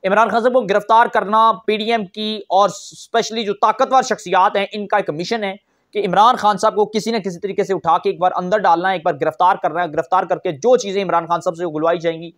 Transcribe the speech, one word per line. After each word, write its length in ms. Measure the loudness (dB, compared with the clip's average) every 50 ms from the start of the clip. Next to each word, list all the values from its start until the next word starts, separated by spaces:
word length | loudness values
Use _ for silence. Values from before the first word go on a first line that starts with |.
| 0
इमरान 260 | 2 4 4 4 4
खान 100 | 2 0
साहब 120 | 0 2
को 80 | 2 2
गिरफ्तार 460 | 0 2 0 0 2 4 4 4 4 4
करना 440 | 2 -2 -2 0 2 2 4 2 2 0 _
पीडीएम 380 | -4 -4 -4 -2 -2 -2 -2 -4
की 420 | -6 _ -8 -6 -6 -6 -8 -6 _
और 180 | 2 2 2 2
स्पेशली 720 | 0 -6 -16 -20 -20 -20 -20 -4 -2 -2 -2 -2 -6 -6 -4
जो 80 | -4
ताकतवर 500 | -2 0 0 0 2 0 0 2 2 2
शख्सियात 540 | 2 2 -4 -4 -2 0 2 4 4 4 2
हैं, 120 | -2 -4 -4 -6
इनका 240 | -10 -4 -2 -2 0
एक 120 | 0 -2
मिशन 340 | -6 -6 -4 -4 -4 -4 -4
है 120 | -6 -8 -10 _ _ _ _ _ _
कि 80 | _ -4
इमरान 360 | -2 0 4 4 6 6 4
खान 200 | 4 2 0 0
साहब 180 | 2 0 0 2
को 120 | 2 -2
किसी 260 | 0 0 -4 -2 -2
न 80 | -4 -2
किसी 180 | -4 -6 -8 -6
तरीके 260 | -8 -6 -2 -2 -2
से 80 | -2
उठा 260 | -2 -2 0 0 0 2
के 120 | 0 -2
एक 100 | -2 0
बार 100 | 0 0
अंदर 280 | 0 0 -2 0 -2 2
डालना 300 | 4 2 2 2 2 -2
है, 80 | -2
एक 80 | 0 -2
बार 120 | -2 -2
गिरफ्तार 400 | 0 -2 -4 0 _ 2 2 2
करना 240 | 2 -2 -4 -2 -2
है। 100 | -4 -2
गिरफ्तार 340 | -2 -4 -2 0 0 0 0
करके 280 | 0 -4 -4 _ -6
जो 240 | -6 -2 2 2 2
चीज़ें 260 | 2 2 -2 -4 -4
इमरान 240 | -2 0 -2 -2 0
खान 140 | -2 -4 -2
साहब 140 | -2 -6 -6
से 100 | -4 -6
उगलवाई 340 | -6 -4 -2 0 0 0 0
जाएंगी 360 | -2 -4 -4 -4 -12 -16 -18